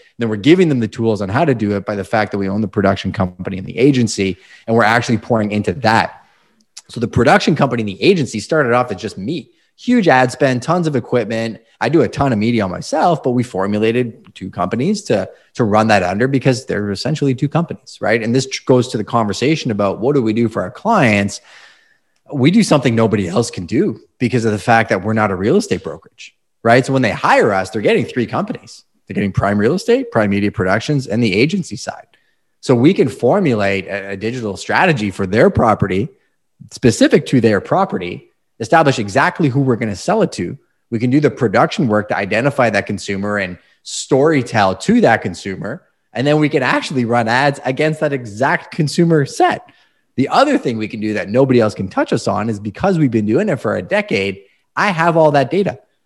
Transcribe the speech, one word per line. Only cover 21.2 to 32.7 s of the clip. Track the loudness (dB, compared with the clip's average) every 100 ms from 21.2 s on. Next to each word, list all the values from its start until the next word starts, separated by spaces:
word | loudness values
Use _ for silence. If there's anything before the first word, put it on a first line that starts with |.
| 0 -6 -16 -20 -20 _ _ _ _ _ -10
We | 0 2
do | 4
something | 4 2 2
nobody | 2 2 0 -2
else | -2 -4
can | -6 -4
do | -2 -2 -4 _ _
because | -2 0
of | 0
the | -2
fact | 2 2 2
that | -2
we're | -2
not | 0 0
a | 0
real | 0 0
estate | 0 -4 -6
brokerage, | -12 -16 -20 -20 _ _ _
right? | 2 4 4
So |
when | 2
they | 0
hire | 0 2 2 2
us, | 0 -2
they're | -2
getting | 0 0
three | -2 -4 -4
companies. | -4 -6 -8 -16 -20 _ _ -10
They're | -4
getting | -2
Prime | 0 0 2
Real | 2 0
Estate, | 0 0 0
Prime | 0 0
Media | 0 -2
Productions, | -2 0 0 0 -2 -2
and | 0
the | 0
agency | 2 2 0 -6 -10
side. | -12 -14 -18 _ _ _ _ _
So | 0